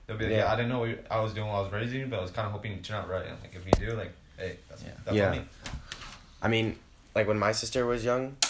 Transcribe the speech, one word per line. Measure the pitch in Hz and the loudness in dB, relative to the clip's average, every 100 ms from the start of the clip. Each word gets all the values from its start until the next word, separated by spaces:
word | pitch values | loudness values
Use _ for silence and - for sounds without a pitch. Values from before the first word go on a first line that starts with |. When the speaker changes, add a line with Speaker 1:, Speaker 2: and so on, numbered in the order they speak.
| - | -10
Speaker 1:
They'll | 107 | -4
be | 107 | 2
like, | |
Speaker 2:
Yeah. | 107 | 4
Speaker 1:
"Yeah, | 101 | 4
I | 110 | 4
didn't | 120 | 2
know | 127 | 0
what | 113 107 - | 0 -2 -2
I | 113 | 0
was | 110 | 0
doing | 101 107 | -2 -2
while | 101 | 0
I | |
was | 95 | 0
raising | 101 117 131 | -2 -2 -2
you, | 131 | -4
but | 110 | -4
I | |
was | 92 | -4
kinda | - 104 | -2 -4
hoping | 104 107 | -4 -6
you | 98 | -8
turn | 85 107 | -6 -6
out | 87 | -4
right." | 92 82 | -4 -4
And, | 82 | -10
like, | - 92 | -14 -12
if | 90 | 4
you | 92 - | 4 4
do, | 113 | -4
like, | 90 - - - | -6 -12 -20 -10
hey, | 92 - - | -8 -8 -14
that's, | - | -14
Speaker 3:
Yeah. | 85 - - | -14 -10 0
Speaker 1:
that's | 107 | 4
Speaker 2:
Yeah. | 98 | 6
Speaker 1:
on | 85 | 4
me. | 71 - - - - - - - - - | -4 -12 -10 -10 -10 -12 -12 -16 -20 -4
Speaker 2:
I | - | 2
mean, | 113 110 82 - - - - | 2 2 -2 -12 -20 -2 2
like, | 104 | 4
when | 107 | 4
my | 101 | 4
sister | 110 113 131 120 | 2 0 0 2
was | 120 | 2
young, | 113 123 131 139 - | 2 0 0 2 2